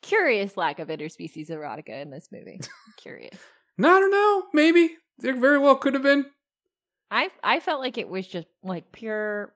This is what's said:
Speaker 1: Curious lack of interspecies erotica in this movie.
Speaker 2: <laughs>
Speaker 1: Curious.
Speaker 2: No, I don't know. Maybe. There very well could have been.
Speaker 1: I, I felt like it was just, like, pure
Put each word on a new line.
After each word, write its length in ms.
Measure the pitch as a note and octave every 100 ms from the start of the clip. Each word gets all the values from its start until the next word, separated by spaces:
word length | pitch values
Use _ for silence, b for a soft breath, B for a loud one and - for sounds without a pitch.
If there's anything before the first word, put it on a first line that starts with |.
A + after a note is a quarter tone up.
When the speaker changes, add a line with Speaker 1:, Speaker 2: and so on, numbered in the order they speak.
Speaker 1:
Curious 540 | - A4+ F4 A3 G3 F#3+
lack 220 | E3 D3
of 100 | D#3
interspecies 600 | D#3 D3+ - E3 - D#3
erotica 520 | D#3+ D3 A#2 D#3 A#2+
in 80 | D3
this 180 | C#3 -
movie. 280 | - - - - -
Speaker 2:
<laughs> 160 | - -
Speaker 1:
Curious. 420 | - - - G3 b b b -
Speaker 2:
No, 180 | C4 F#4
I 40 |
don't 100 | G4
know. 340 | G4+ G#4 G4+ F#4+
Maybe. 440 | D4+ D#4 E4+ E4 - _ _
There 180 | A#3+ C4
very 200 | B3+ C#4+
well 180 | C#4 C4+
could 180 | C#4+
have 80 | C4+
been. 240 | C#4 C#4+ C4+ _ _ _ _ _ _ _ _
Speaker 1:
I, 200 | G#3 E4 _
I 180 | - C4
felt 200 | F4 D4+
like 180 | C4 -
it 100 | F#3+
was 180 | F#3 F#3
just, 200 | F3+ D#3+ _
like, 280 | F#3 F3+ -
pure 600 | - A3 G#3+ G#3+ G#3 G3+